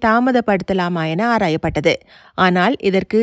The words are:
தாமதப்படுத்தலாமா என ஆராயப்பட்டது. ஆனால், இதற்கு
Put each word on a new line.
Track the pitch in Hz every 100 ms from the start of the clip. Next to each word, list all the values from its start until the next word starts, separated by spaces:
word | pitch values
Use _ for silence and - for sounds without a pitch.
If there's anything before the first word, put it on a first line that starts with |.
தாமதப்படுத்தலாமா | 220 226 254 247 226 196 180 190 175 175 160
என | 160 233
ஆராயப்பட்டது. | 226 185 156 165 156 156 - _ - -
ஆனால், | - 185 180 185 285
இதற்கு | 196 190 185 214